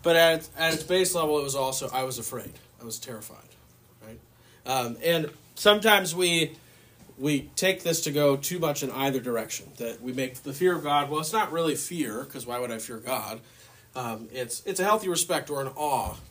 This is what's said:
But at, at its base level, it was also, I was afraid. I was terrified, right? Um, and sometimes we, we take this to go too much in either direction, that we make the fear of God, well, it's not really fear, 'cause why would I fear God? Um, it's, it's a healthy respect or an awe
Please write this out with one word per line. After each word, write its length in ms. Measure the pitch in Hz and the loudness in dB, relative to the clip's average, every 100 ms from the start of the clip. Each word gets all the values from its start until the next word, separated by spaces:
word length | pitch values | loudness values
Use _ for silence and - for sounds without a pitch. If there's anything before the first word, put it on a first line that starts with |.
But 120 | 170 165 | 6 8
at, 340 | 165 160 - - | 8 6 -2 -2
at 160 | 165 160 | 0 0
its 80 | |
base 320 | 147 185 180 175 | 2 2 4 2
level, 240 | 156 151 | 2 2
it 40 | |
was 120 | 139 135 | 0 -2
also, 340 | 131 131 135 | -2 -2 -4
I 120 | 131 | -4
was 160 | 131 117 | -4 -6
afraid. 320 | 113 123 107 - - - | -8 -8 -12 -18 -20 -18
I 40 | |
was 160 | 117 110 | -12 -12
terrified, 480 | - 113 - - - - - - _ _ 110 | -10 -14 -14 -18 -20 -20 -20 -20 _ _ -20
right? 140 | 117 _ _ - - 123 | -20 _ _ -20 -16 -2
Um, 320 | 131 120 113 | -2 -2 -2
and 300 | 165 165 151 - - - | 2 2 0 -8 -20 2
sometimes 580 | 208 208 214 202 180 | 6 6 6 6 4
we, 440 | 165 180 170 151 - - - - - - - | 0 2 4 0 -4 -20 -20 -20 -20 -20 -4
we 320 | 143 143 - - | 0 0 -2 0
take 280 | 185 185 | 0 0
this 180 | 170 165 | -2 -2
to 100 | - | 0
go 240 | 143 147 139 | 4 4 4
too 240 | - 175 | -2 -2
much 240 | 156 143 | -2 -2
in 80 | 135 | -4
either 300 | 120 135 131 | 0 0 0
direction, 500 | 123 113 110 - - - | -2 -4 -4 -10 -12 -10
that 240 | 117 - | -10 -8
we 100 | 123 | -8
make 320 | 123 127 - | -6 -6 -6
the 100 | 143 | -12
fear 220 | 135 180 165 | 0 2 2
of 80 | |
God, 260 | 147 143 139 | 2 2 2
well, 120 | 151 | -2
it's 100 | 160 | 0
not 180 | 220 202 | 0 0
really 220 | 160 165 135 | 0 0 0
fear, 500 | - 175 127 107 135 | -4 -4 -4 -4 -10
'cause 200 | 131 117 | -12 -8
why 140 | 120 | -6
would 100 | 123 | -4
I 80 | 113 | -6
fear 180 | - 117 | -8 -10
God? 420 | 117 127 104 117 - - - - - 131 | -4 -4 -4 -10 -14 -20 -20 -20 -14 -8
Um, 320 | 120 110 113 | -6 -8 -10
it's, 280 | 131 120 - - | -8 -6 -6 -4
it's 140 | 175 | 0
a 20 | |
healthy 240 | 196 214 190 | 4 4 2
respect 420 | 165 156 160 135 | 0 0 -2 -2
or 120 | 143 | -4
an 80 | 135 139 | -4 -4
awe 400 | 151 131 98 - - | 0 0 -2 -8 -16